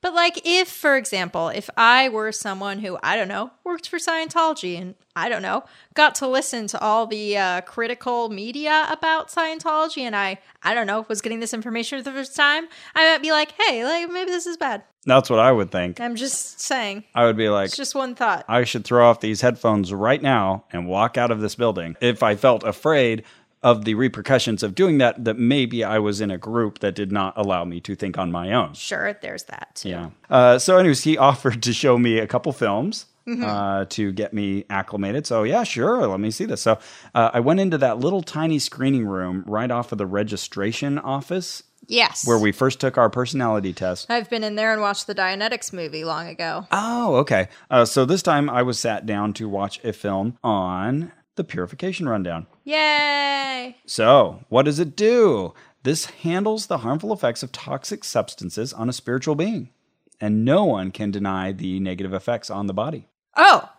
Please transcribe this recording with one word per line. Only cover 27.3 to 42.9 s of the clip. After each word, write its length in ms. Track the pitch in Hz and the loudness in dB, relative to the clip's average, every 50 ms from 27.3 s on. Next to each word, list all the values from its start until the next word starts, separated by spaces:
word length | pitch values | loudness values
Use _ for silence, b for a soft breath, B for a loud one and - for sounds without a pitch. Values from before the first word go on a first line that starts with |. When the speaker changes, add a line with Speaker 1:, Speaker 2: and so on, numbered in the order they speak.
| - | -2
Speaker 2:
allow 300 | 110 107 101 95 87 85 | -2 -2 0 0 -2 -2
me 140 | 90 85 87 | -4 -8 -10
to 140 | - - 101 | -8 -10 -8
think 200 | 90 - 98 87 | -6 -6 -6 -4
on 160 | - 92 87 | -4 -4 -4
my 220 | 85 87 87 92 104 | -4 -4 -4 0 0
own. 220 | 123 104 78 71 | 0 0 0 -6
Speaker 1:
Sure, 420 | - - - 101 - - 202 208 - | -12 -12 -10 -8 -6 -6 -6 -6 -8
there's 260 | - - - - - | -12 -14 -12 -12 -14
that, 260 | _ - - - _ _ | _ -16 -16 -16 _ _
too. 160 | - - 101 | -14 -10 -10
Speaker 2:
Yeah. 200 | 90 85 85 80 - _ _ _ | -8 -8 -10 -12 -14 _ _ _
Uh, 300 | - 131 123 123 123 127 | 4 8 8 8 8 8
so 180 | - - 185 185 | 6 6 6 6
anyways, 260 | 185 175 143 131 - | 8 6 4 4 2
he 140 | 156 156 147 | 0 2 6
<laughs> 120 | 135 139 | 6 6
offered 340 | 139 - - 135 117 117 107 | 4 4 2 -2 0 0 -2
to 100 | 123 117 | -2 -2
show 240 | - - 143 123 120 | 2 4 4 6 6
me 220 | 120 120 113 110 | 6 4 4 2
a 80 | 110 104 | 0 0
couple 240 | - 123 - 165 | -2 -2 -2 -2
films, 560 | 131 - 127 107 101 104 131 190 220 - - _ _ _ _ - | -4 0 0 0 0 0 -2 -4 -6 -8 -12 _ _ _ _ -10
Speaker 1:
Mm-hmm. 160 | 240 240 240 | -6 -4 -4
Speaker 2:
uh, 400 | - 104 101 101 196 - - 98 92 | -2 -2 -2 -2 -2 -2 -2 -2 -4
to 240 | - - 107 101 95 | -4 -4 -4 -2 -2
get 180 | 95 107 101 | -4 -6 -4
me 320 | - 107 101 98 98 98 98 _ | -4 -4 -4 -2 -4 -4 -6 _
acclimated. 580 | 101 98 95 - - 104 101 98 104 135 151 - | -6 -6 -6 -4 -4 -4 -4 -2 -4 -4 -4 -2
So, 160 | 120 113 107 | 0 0 0
yeah, 200 | 113 147 226 240 | 2 2 0 0
sure, 420 | - - 120 117 175 233 254 208 110 | -2 -2 -2 0 0 2 2 0 0
let 100 | 95 95 | 0 0
me 100 | 101 110 | -2 -4
see 140 | 110 - 185 | -4 -4 -6
this. 160 | 220 - 98 | -6 -6 -2
So, 180 | - 117 110 - B B B B B B B | 2 2 2 2 B B B B B B B
uh, 180 | 120 113 113 - | 2 2 4 4
I 80 | 120 | 2
went 180 | 117 131 160 190 | 2 2 4 4
into 180 | 196 190 165 151 | 2 2 2 2
that 200 | 135 127 113 120 | 2 2 2 2
little 220 | 123 156 190 196 | 0 0 0 -2
tiny 360 | 170 - - 151 160 160 160 147 | -4 -4 -6 -4 -2 0 0 0
screening 480 | - - - - 127 135 139 131 113 | -2 -4 -6 -2 0 0 2 2 0
room 380 | 101 98 95 92 90 92 95 90 92 | -2 -2 -4 -4 -4 -4 -6 -6 -2
right 220 | 104 107 117 127 | -2 -2 -2 0
off 220 | 123 120 120 - | -2 -2 -2 -4
of 60 | - 107 | -4 -4
the 80 | 104 | -4
registration 920 | 92 95 101 107 107 104 95 - - - 95 98 107 113 - - 143 139 147 | -2 0 -2 -2 -2 -4 -8 -8 -10 -6 -4 -4 -2 -2 -4 -4 -2 -4 -4
office. 680 | - - 135 139 143 - 175 190 175 - - - - _ _ _ - _ | -4 -4 -6 -6 -4 -4 -6 -6 -6 -8 -12 -14 -16 _ _ _ -14 _
Speaker 1:
Yes. 380 | 214 233 233 - - - - | 0 2 2 2 0 -4 0
Speaker 2:
Where 140 | 127 117 113 | 2 2 4
we 140 | 107 104 98 | 4 2 2
first 260 | - 131 135 127 - | 2 0 0 0 0
took 180 | - 131 | -4 -2